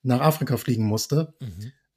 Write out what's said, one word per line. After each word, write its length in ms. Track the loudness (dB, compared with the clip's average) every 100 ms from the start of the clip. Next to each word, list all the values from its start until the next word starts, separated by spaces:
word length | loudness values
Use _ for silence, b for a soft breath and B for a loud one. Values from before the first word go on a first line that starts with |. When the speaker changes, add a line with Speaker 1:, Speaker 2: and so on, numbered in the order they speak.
Speaker 1:
nach 180 | 0 2
Afrika 360 | 4 2 0 -2
fliegen 280 | 0 0
musste. 500 | 2 0 0 -2 -2 -6
Speaker 2:
Mhm. 320 | -14 -12 -16 -18 _